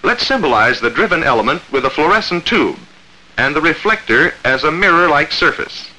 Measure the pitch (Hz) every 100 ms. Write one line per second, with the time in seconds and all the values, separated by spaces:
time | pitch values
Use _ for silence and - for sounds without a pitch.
0 | - 240 - 269 156 113 113 123 117 117
1 | 214 170 143 120 110 160 - 135 131 143
2 | 156 208 - 175 - 220 110 - - -
3 | - - - - 131 147 160 156 208 214
4 | - 117 165 - 120 131 151 160 196 170
5 | 175 143 156 - 151 - - - -